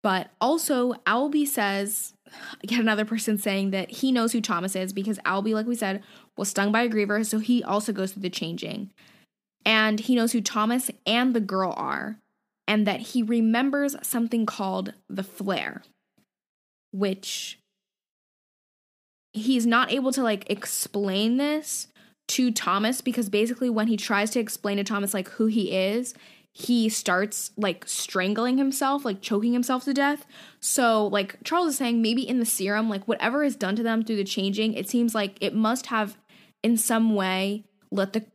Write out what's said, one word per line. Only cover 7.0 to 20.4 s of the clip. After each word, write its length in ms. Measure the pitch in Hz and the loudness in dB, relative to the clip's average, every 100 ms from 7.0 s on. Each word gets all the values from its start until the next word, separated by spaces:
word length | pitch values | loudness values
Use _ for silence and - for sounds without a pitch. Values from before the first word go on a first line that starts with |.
| 202 208 220 | 2 0 0
so 140 | 220 | -2
he 220 | 214 240 | 2 2
also 300 | - 202 214 | 2 -2 0
goes 220 | 190 190 | -2 -4
through 80 | 196 | -4
the 80 | 190 | -6
changing. 600 | 180 165 170 - - 196 _ - _ _ _ _ _ - | -6 -6 -6 -8 -8 -10 _ -20 _ _ _ _ _ 2
And 340 | 220 214 214 | 4 4 0
he 160 | 214 247 | 2 2
knows 160 | 233 | 4
who 80 | 233 | 0
Thomas 500 | 202 220 220 247 - - - | -2 0 0 0 -2 -6 0
and 300 | 233 254 233 | 2 2 2
the 60 | |
girl 320 | 202 190 185 - | 0 0 -2 -2
are, 440 | 139 69 - 214 _ _ _ _ - | -4 -4 -6 -10 _ _ _ _ 0
and 180 | 214 208 | 2 2
that 140 | 190 | 0
he 200 | - 254 | -2 -2
remembers 760 | 214 233 226 233 269 285 285 277 | 2 2 4 4 2 2 -2 -2
something 440 | - 247 233 233 214 | -4 -2 0 0 -2
called 480 | - 190 190 185 - _ | -2 -4 -4 -6 -12 _
the 140 | 190 | -8
flare, 600 | 190 - 196 170 69 - - _ _ _ _ _ _ _ _ _ _ | -8 -6 -4 -2 -4 -10 -18 _ _ _ _ _ _ _ _ _ _
which 680 | 190 196 196 - - - - _ _ _ _ _ _ _ _ _ _ _ _ _ _ _ _ _ | -2 -2 -2 -6 -8 -10 -14 _ _ _ _ _ _ _ _ _ _ _ _ _ _ _ _ _
he's 320 | 214 220 262 233 | -4 0 2 4
not 260 | 233 254 | 4 2
able 220 | 254 262 | 2 0
to, 100 | 262 | 2
like, 260 | 240 202 | 0 0